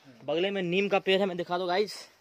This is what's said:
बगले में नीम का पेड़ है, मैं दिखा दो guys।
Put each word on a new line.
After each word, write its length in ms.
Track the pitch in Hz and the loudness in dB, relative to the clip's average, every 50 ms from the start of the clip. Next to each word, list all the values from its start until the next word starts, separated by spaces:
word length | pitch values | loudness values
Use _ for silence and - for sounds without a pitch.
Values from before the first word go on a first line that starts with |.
| - 143 127 117 131 | -20 -20 -20 -14 -6
बगले 240 | 131 147 165 180 196 | -4 -2 0 0 0
में 100 | 202 196 | 0 -2
नीम 260 | 185 170 170 190 202 196 | -2 0 0 0 2 2
का 100 | 196 196 | 2 0
पेड़ 200 | 180 196 190 185 | 2 4 2 4
है, 60 | 202 | 2
मैं 120 | 202 175 175 | 0 -2 -4
दिखा 200 | 175 - 175 180 | -4 -4 -4 -4
दो 80 | 185 175 | -2 0
guys। 280 | 175 190 214 185 - - - - _ _ | 0 0 0 -2 -4 -14 -16 -20 _ _